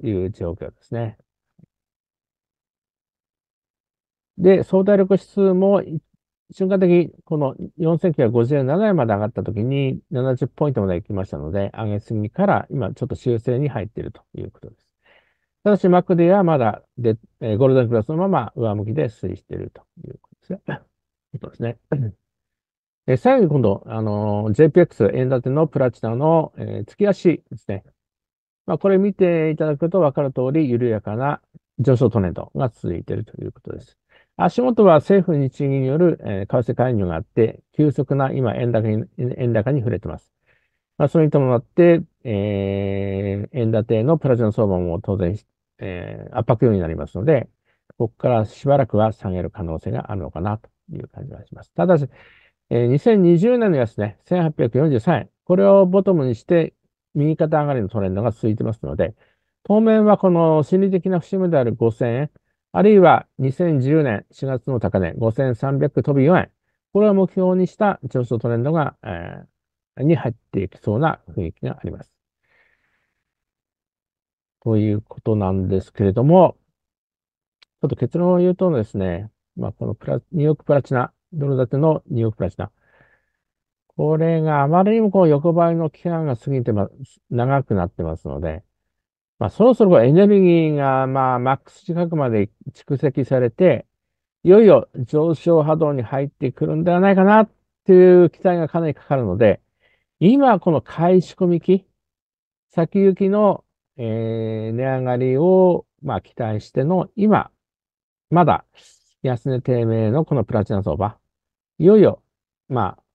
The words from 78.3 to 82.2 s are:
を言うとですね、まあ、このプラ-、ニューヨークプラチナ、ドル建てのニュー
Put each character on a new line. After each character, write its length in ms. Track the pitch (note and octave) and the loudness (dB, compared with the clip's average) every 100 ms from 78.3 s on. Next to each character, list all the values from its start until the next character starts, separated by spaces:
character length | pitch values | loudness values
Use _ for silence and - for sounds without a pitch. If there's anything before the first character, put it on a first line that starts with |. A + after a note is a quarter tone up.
を 40 | F3+ | 2
言 140 | F3+ | 0
う 40 | F3+ | 0
と 180 | F#3 | 0
で 100 | C#3 G#2+ | -2 -4
す 120 | G#2 | -4
ね、 320 | F#2+ E2+ G#2+ _ _ - | -6 -6 -10 _ _ -10
ま 120 | A2 | -10
あ、 20 | |
こ 120 | - A#2+ | -8 -10
の 100 | A2 | -8
プ 120 | - | -6
ラ-、 140 | C3 - | -6 -4
ニ 80 | E3 | -2
ュ 20 | |
ー 0 | |
ヨ 120 | D3+ D3+ | 0 -2
ー 20 | |
ク 60 | - | 0
プ 80 | |
ラ 80 | C#3+ | -2
チ 120 | - | 0
ナ、 180 | B2+ B2+ _ _ | -4 -4 _ _
ド 140 | D#3+ C#3+ | -8 -4
ル 100 | C3 | -2
建 100 | B2+ | -2
て 100 | C#3 | 0
の 260 | D#3 D#3 - | 0 0 -4
ニ 100 | |
ュ 20 | |
ー 20 | A#2 | -4